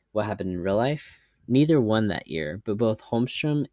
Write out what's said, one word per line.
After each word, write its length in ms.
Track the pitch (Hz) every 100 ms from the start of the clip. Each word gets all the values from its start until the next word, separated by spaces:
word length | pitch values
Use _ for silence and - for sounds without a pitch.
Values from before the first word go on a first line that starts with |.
| _
What 120 | 107 104
happened 260 | 101 92
in 80 | 90
real 160 | 90 101
life? 420 | 127 147 - - _ _ -
Neither 320 | 127 151 156
won 300 | 110 110 107
that 180 | 87 -
year, 340 | 80 76 90 -
but 120 | 104
both 240 | 117 110
Holmstrom 640 | - 117 127 - 156 147 127